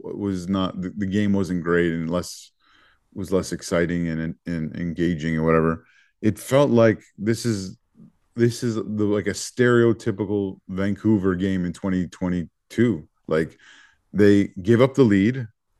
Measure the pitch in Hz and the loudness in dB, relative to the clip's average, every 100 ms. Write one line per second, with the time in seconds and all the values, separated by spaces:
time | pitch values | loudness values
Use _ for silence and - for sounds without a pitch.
0 | 87 92 101 95 87 95 92 95 90 85 | -10 -6 -4 -4 -2 -2 -2 -4 -8 -6
1 | 95 101 104 98 87 90 82 85 85 82 | -4 -2 0 0 -2 -4 0 0 0 -2
2 | 80 87 85 - - _ _ _ _ _ | -4 -4 -6 -12 -20 _ _ _ _ _
3 | _ 104 85 95 - 87 - 87 85 87 | _ -14 -4 -2 -2 -8 -4 -2 0 -2
4 | 85 80 80 - - 85 78 - 87 80 | -4 -4 -6 -8 -8 -6 -6 -8 -8 -4
5 | 85 80 80 80 80 80 80 82 - _ | -2 -2 -4 -2 2 2 2 -2 -8 _
6 | _ _ 107 101 - 139 143 117 113 104 | _ _ -4 -4 0 2 4 6 4 4
7 | - - 101 117 120 104 95 - _ _ | -4 -8 -4 -2 -2 -4 -6 -14 _ _
8 | - _ _ - 117 117 120 110 98 107 | -20 _ _ 0 0 0 -4 -4 -4 -2
9 | 104 104 98 92 - - 123 120 117 107 | -2 0 -2 -6 -6 0 4 6 4 2
10 | 120 101 98 101 98 95 - 92 98 95 | -2 -4 -4 -4 -4 -8 -10 -4 -4 -2
11 | 107 107 95 90 95 95 87 80 98 92 | 2 2 2 0 0 -2 -2 -4 -4 -2
12 | 82 - 90 90 78 _ _ - 120 85 | -4 -6 -4 -4 -6 _ _ -2 0 -2
13 | 76 _ - 80 80 - _ - _ _ | -8 _ -4 -2 -2 -8 _ -20 _ _
14 | _ 92 101 101 98 - 92 117 131 139 | _ 2 4 6 2 -2 2 4 4 4
15 | 120 101 104 131 117 _ _ _ | 4 4 2 0 -8 _ _ _